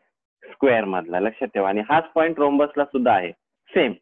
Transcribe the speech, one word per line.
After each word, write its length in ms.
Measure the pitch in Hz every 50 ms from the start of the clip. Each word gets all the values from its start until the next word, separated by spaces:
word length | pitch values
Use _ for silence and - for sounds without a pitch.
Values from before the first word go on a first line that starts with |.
| _ _ _ _ _ _ _ _ - -
square 340 | - - 139 135 120 113 104
मधला, 340 | 95 92 90 82 85 85 90
लक्षात 280 | 98 113 113 - 135
ठेवा. 220 | 113 - 101 98 95
आणि 120 | 98 104 110 -
हाच 140 | 147 160 165 - -
point 240 | 165 160 165 160 151
रोम्बसला 460 | 147 143 143 139 147 147 147 147 143
सुद्धा 280 | - - 131 123 123 110
आहे, 180 | 95 90 87 85 _ _ _ _ _ _
Same. 260 | _ - 196 151 117 - -